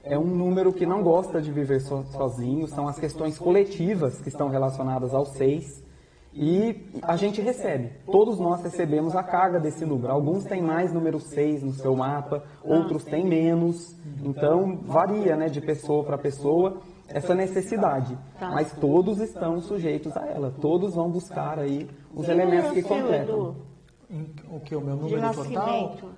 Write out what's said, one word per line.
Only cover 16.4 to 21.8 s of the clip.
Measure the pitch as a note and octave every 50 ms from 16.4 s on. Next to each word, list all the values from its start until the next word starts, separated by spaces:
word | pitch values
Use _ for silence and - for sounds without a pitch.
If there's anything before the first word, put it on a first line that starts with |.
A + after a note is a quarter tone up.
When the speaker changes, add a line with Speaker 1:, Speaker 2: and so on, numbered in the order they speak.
| - C#3+ D#3 E3+ F#3 F#3+ F#3+ - - - - - -
Speaker 1:
essa | - C#3+ - C3+ - F3
necessidade. | F#3 F#3+ F#3+ F#3+ G3 F3+ - - G#3 G3+ E3+ C#3 C3+ B2+ B2 B2+ - - - - -
Speaker 2:
Tá. | F#3 F3+
Speaker 1:
Mas | - D3 D#3 D#3 -
todos | D3+ D3+ C#3 D3 F3 F#3 G3+ G#3+ G3
estão | A3 G#3+ - F3 E3+ E3 E3 F3
sujeitos | E3 - G3+ G3 E3 D#3 D3 D3+ D#3 D#3+ D3
a | - -
ela, | D4 - D#3 C#3 C3 C3+ C#3
todos | - D3 E3 F3+ F#3 G#3 E3+
vão | E3+ E3 F3
buscar | E3 F3+ F3+ - D3+ D3+ D3 D3 D#3
aí | D#3 C#3+ C#3+ C#3 C#3+